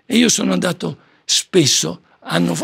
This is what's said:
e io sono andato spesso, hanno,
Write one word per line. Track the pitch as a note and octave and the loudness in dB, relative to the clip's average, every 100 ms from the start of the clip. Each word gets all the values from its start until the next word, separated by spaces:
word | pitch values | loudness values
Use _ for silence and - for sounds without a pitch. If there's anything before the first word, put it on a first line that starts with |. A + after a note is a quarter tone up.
| - | -2
e | A3+ | 2
io | A#3+ | 2
sono | - F#3+ | 2 0
andato | F#3 F3+ E3+ - - _ _ - | 0 -2 -4 -6 -8 _ _ -4
spesso, | - - F#3+ C#3 - D#3 - _ _ | -4 0 2 2 2 -2 -8 _ _
hanno, | - E3 F3 E3+ | -4 -2 0 -2